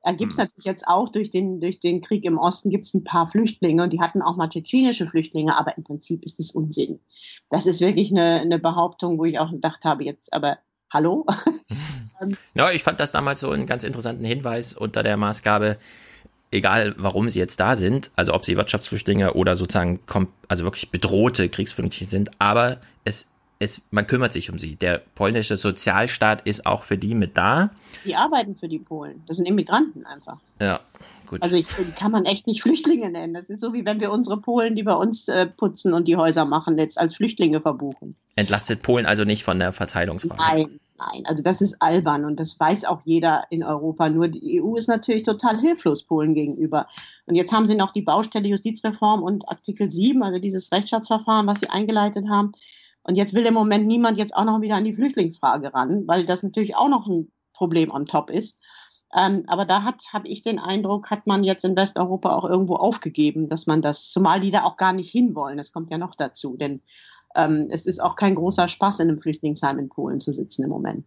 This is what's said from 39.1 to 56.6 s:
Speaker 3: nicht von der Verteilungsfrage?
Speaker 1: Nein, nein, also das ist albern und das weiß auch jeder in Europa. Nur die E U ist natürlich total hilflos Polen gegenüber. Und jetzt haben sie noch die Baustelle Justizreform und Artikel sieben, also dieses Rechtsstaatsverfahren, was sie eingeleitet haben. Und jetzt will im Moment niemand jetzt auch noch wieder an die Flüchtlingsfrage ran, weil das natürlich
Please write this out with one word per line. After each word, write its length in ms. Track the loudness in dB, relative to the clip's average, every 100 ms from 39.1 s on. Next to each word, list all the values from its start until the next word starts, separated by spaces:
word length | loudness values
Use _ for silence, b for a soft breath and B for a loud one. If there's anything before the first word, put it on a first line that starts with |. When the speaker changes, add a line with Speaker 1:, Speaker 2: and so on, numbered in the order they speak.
| 2 2
Speaker 3:
nicht 180 | 0
von 160 | 0 0
der 140 | 0
Verteilungsfrage? 680 | -2 -4 -2 -2 -4 -6 -2
Speaker 1:
Nein, 380 | 2 2 0 -4 _ _
nein, 280 | -10 -8 -6
also 180 | -2
das 180 | 0 2
ist 200 | 0 2
albern 420 | 2 2 2 0 -2
und 140 | -4
das 200 | -6 0
weiß 260 | 2 2 0
auch 160 | -4
jeder 400 | 0 2 4 0 -2
in 140 | -6
Europa. 460 | -4 -4 -4 0 0
Nur 180 | 2 0
die 280 | 2 4 4
E 60 |
U 140 | 2 0
ist 120 | 2
natürlich 360 | 0 2 0
total 360 | 2 2 2 4
hilflos 440 | 2 2 0 0
Polen 300 | 0 0 2
gegenüber. 540 | 2 0 -2 -2 -2 -4 B B B 0
Und 100 | 2
jetzt 160 | 4
haben 160 | 2 4
sie 80 | 2
noch 160 | 2
die 100 | -2
Baustelle 460 | 0 0 0 -2 -2
Justizreform 760 | -2 -2 -4 -6 0 2 2
und 240 | 0 -4 -6
Artikel 420 | -12 -10 -4 -4
sieben, 320 | 2 2 2
also 160 | 0 -2
dieses 320 | -4 -6 -2
Rechtsstaatsverfahren, 760 | -2 0 -4 0 -2 2 2 2
was 120 | 0
sie 100 | -2
eingeleitet 600 | -2 0 2 2 0 0
haben. 240 | 0 0 B B B B B
Und 120 | -2 0
jetzt 180 | 2
will 120 | 2 4
im 80 |
Moment 340 | 4 4 4 4
niemand 300 | 4 2 2
jetzt 180 | -2 0
auch 100 | 2
noch 160 | 2
wieder 140 | 0 0
an 80 |
die 100 | 0
Flüchtlingsfrage 800 | 0 0 2 -2 0 0 0 -2
ran, 300 | -2 0 -2 2
weil 180 | 0 2
das 180 | -2
natürlich 320 | -2 -2